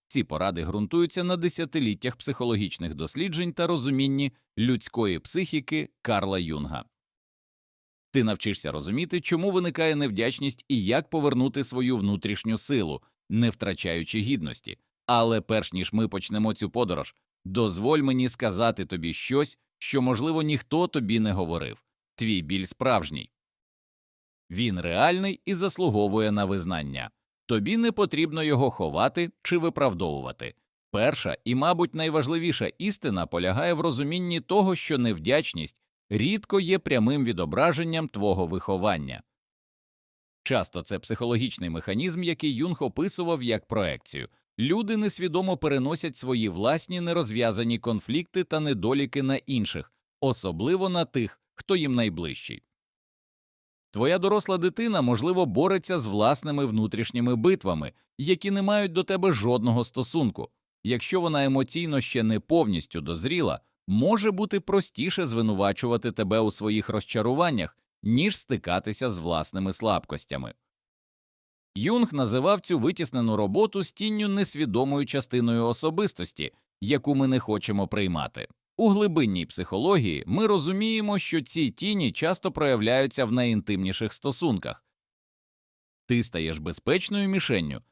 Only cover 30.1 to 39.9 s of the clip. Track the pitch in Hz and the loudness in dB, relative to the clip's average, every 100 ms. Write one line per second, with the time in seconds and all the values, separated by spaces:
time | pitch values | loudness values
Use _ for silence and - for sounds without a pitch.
30.1 | 71 64 - 60 - _ _ _ 101 123 | -2 -6 -10 -12 -14 _ _ _ 0 2
31.1 | - - - 113 127 156 170 175 156 160 | 2 -2 -4 -2 0 2 2 0 -2 -2
32.1 | 156 131 165 170 - 107 - 196 - 151 | 0 0 0 0 0 -2 -4 -4 -4 -2
33.1 | 92 82 87 90 101 170 160 165 123 143 | -2 -2 0 0 2 0 0 0 0 -2
34.1 | 175 175 165 - 196 190 175 - 143 117 | -2 -2 -4 0 2 2 2 0 0 2
35.1 | 90 82 143 - 82 76 - _ _ - | 0 2 2 0 -4 -8 -10 _ _ -4
36.1 | 104 139 208 - 196 170 220 160 127 110 | -2 0 0 0 0 2 0 2 2 4
37.1 | 143 117 90 80 92 165 147 170 160 160 | 2 0 0 -2 2 2 2 -2 -4 -4
38.1 | 104 104 92 85 90 - 92 104 85 67 | 0 2 2 0 -2 -2 0 2 0 -4
39.1 | 53 - _ _ _ _ _ _ | -10 -16 _ _ _ _ _ _